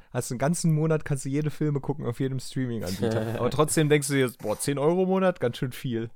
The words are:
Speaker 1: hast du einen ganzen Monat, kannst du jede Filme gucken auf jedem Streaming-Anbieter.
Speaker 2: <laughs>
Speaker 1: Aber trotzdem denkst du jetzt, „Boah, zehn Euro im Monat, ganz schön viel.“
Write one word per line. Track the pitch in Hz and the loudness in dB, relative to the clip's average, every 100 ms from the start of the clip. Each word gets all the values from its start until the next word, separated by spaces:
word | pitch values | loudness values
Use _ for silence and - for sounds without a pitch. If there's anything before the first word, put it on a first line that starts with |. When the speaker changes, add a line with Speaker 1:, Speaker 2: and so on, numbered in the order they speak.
| - | -10
Speaker 1:
hast | 123 - | -6 -4
du | |
einen | 120 | -2
ganzen | 135 170 170 | 0 2 2
Monat, | 151 160 156 - | 2 2 0 0
kannst | 139 | -4
du | 135 | -2
jede | 139 151 | -2 -2
Filme | - 151 147 | 0 0 0
gucken | - 151 | -2 -4
auf | 139 117 | -4 -2
jedem | 131 131 | -2 -4
Streaming-Anbieter. | - - 127 117 90 98 113 110 113 | -6 -4 -2 -4 -4 -2 0 0 -2
Speaker 2:
<laughs> | 117 | -2
Speaker 1:
Aber | 120 | 0
trotzdem | - 151 - 151 | 2 2 4 4
denkst | 147 139 | 4 4
du | 139 | 2
jetzt, | 127 - | 2 0
„Boah, | 104 104 | -4 -2
zehn | - 143 | -2 2
Euro | 147 180 | 2 2
im | 185 | 2
Monat, | 190 185 175 | 2 2 2
ganz | 123 - | -2 -2
schön | 135 | -6
viel.“ | - 135 113 117 | -4 -4 -2 -4